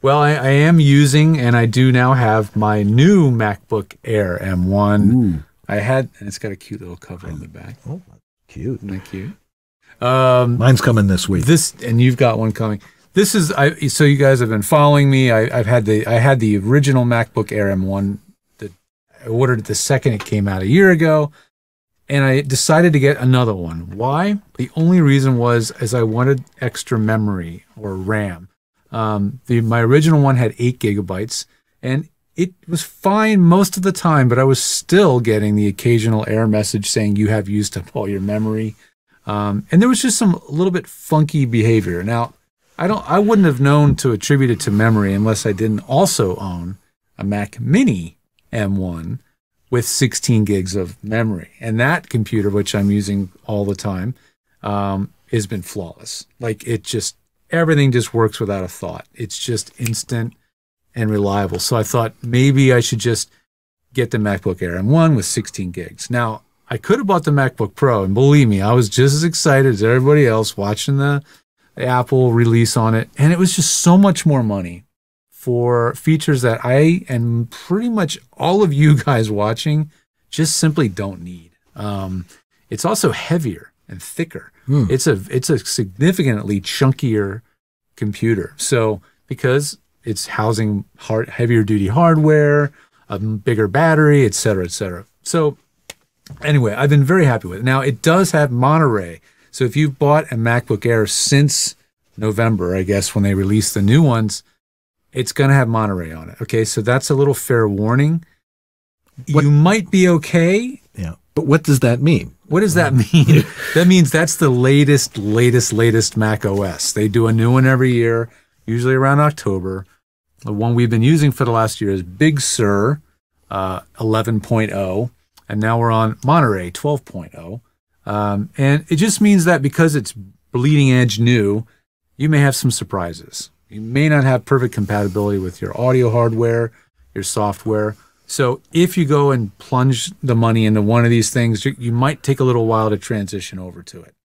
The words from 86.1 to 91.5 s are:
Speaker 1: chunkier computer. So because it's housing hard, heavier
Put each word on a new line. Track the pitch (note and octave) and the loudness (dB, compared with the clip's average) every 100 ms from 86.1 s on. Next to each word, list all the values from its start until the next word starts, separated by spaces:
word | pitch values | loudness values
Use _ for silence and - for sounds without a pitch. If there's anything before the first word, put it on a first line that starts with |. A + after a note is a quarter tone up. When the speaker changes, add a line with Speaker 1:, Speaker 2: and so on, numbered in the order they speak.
| F#3+ C#3 G#2+ F#2+ G2+ | 0 0 -2 -2 -6
Speaker 1:
chunkier | - - C#3 C3 C3+ G#2+ G2 G#2 _ _ _ _ _ - | -6 -2 0 0 -2 -2 -4 -8 _ _ _ _ _ -8
computer. | G#2+ G2+ A2+ G#2 F2 - | -8 -4 -2 -2 -6 -10
So | - B2+ A2 G#2 _ _ _ | -4 -2 -2 -4 _ _ _
because | C3+ B2+ C3+ C#3+ - _ _ | -6 -2 -2 -2 -12 _ _
it's | - G2+ - | -10 -10 -8
housing | - A2 A2 G#2+ G2+ - _ | -4 -2 -2 -2 -4 -8 _
hard, | - A2+ A2+ | -6 -6 -6
heavier | - A#2+ | -4 0